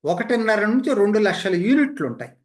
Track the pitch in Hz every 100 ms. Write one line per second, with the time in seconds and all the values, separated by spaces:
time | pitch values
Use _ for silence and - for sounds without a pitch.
0 | 143 175 220 240 220 214 214 247 262 233
1 | 202 214 208 175 190 175 196 285 277 294
2 | 139 113 120 _